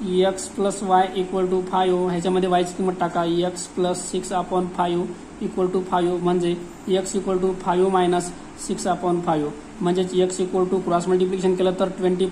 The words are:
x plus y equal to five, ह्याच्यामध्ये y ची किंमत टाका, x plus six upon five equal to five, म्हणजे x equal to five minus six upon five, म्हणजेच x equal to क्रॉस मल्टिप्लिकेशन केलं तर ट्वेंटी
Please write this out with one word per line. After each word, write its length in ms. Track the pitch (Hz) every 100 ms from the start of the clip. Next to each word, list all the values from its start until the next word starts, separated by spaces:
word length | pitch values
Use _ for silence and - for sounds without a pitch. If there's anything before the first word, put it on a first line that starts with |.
| 196 180 190
x 160 | 185 - -
plus 200 | 196 190 196
y 120 | 185 190 190
equal 260 | 180 190 185
to 80 | 185 180
five, 240 | 190 185 180 180
ह्याच्यामध्ये 400 | 175 185 185 185
y 120 | 180
ची 100 | 180 -
किंमत 160 | 190 180
टाका, 240 | 170 175 170 170 180
x 160 | 180 - -
plus 260 | 180 175 -
six 200 | 185 180 185
upon 280 | 175 185 180 180
five 240 | 175 175 208 - - - 202
equal 240 | - 180 185
to 60 | 180
five, 200 | 180 175 180
म्हणजे 300 | 175 180 175 175 - - - 190
x 160 | 190 202
equal 220 | 190 185
to 80 | 190 185 180
five 240 | 180 190 190
minus 340 | 175 175 170 - - - -
six 200 | 185 196
upon 280 | 175 180 175 170
five, 200 | 156 147 - - -
म्हणजेच 320 | 175 180 185 180
x 200 | 185 185 185
equal 220 | 190 180
to 80 | 190 180
क्रॉस 220 | 175 175
मल्टिप्लिकेशन 480 | 185 185 190 185 180
केलं 180 | 185 180
तर 100 | 190 -
ट्वेंटी 300 | 185 180 185